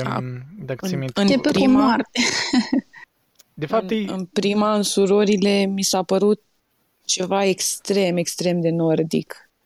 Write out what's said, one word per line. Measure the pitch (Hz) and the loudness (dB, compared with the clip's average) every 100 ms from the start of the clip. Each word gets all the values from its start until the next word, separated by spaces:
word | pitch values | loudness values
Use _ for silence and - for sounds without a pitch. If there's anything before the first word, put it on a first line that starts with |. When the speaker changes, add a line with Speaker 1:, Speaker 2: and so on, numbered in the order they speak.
Speaker 1:
Da. | 127 - | -4 -6
Speaker 2:
m, | 127 123 135 208 | -6 -10 -16 -16
dacă | 143 131 190 | -12 -8 -6
ții | |
Speaker 1:
În, | 143 | -6
Speaker 2:
minte. | 131 160 | -4 0
Speaker 1:
în | 202 | 2
Speaker 3:
Începe | 269 285 | 2 2
cu | |
Speaker 1:
prima, | - 269 262 | 2 4 4
Speaker 3:
moarte. | 269 226 - 240 240 - - 254 - 277 - - - _ _ _ _ | 4 2 -2 -2 -2 -2 -2 -2 0 -2 -4 -12 -20 _ _ _ _
Speaker 2:
De | - 147 | -10 -4
fapt, | 220 190 | -2 0
Speaker 1:
în, | 220 | -2
Speaker 2:
e | 196 | -2
Speaker 1:
în | 190 | -6
prima, | 180 - 196 208 208 | -4 -2 0 0 2
în | 214 | 0
Surorile, | 196 - 196 202 208 208 202 202 | 0 2 4 4 4 2 2 2
mi | 196 196 | 0 -2
s-a | 196 190 | -2 -2
părut | 180 190 202 208 _ _ _ _ _ _ | 0 2 4 2 _ _ _ _ _ _
ceva | - - 185 196 | -8 -6 -2 0
extrem, | 196 185 - - - 196 190 175 | 0 0 -4 -6 -2 0 0 0
extrem | 165 - 170 175 | -4 -4 -2 0
de | 165 | 0
nordic. | 165 165 160 160 156 151 - _ _ | 0 0 0 0 -4 -6 -14 _ _